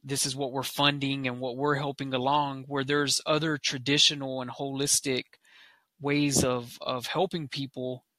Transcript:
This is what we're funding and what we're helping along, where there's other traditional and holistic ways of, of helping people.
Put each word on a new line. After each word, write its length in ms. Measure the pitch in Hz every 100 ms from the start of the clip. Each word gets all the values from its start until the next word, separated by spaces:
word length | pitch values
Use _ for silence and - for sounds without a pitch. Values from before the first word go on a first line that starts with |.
This 240 | 135 135 143
is 80 |
what 160 | 131 139
we're 140 | 135
funding 640 | 127 - 143 143 139 139 131
and 100 | 123
what 180 | 127 123
we're 200 | 147 139
helping 360 | 143 135 135
along, 520 | 131 127 147 143 135 135
where 160 | 139
there's 360 | 135 147 143 -
other 320 | - 151 160 147
traditional 840 | - 139 123 147 - 147 135 131
and 80 | 123
holistic 760 | 123 139 135 139 - 143 127 - - _ - - _ _ _
ways 420 | 143 143 147 135
of, 340 | 135 123 120 -
of 260 | - 127 120
helping 400 | 156 185 175 143
people. 580 | 147 135 - 127 127 _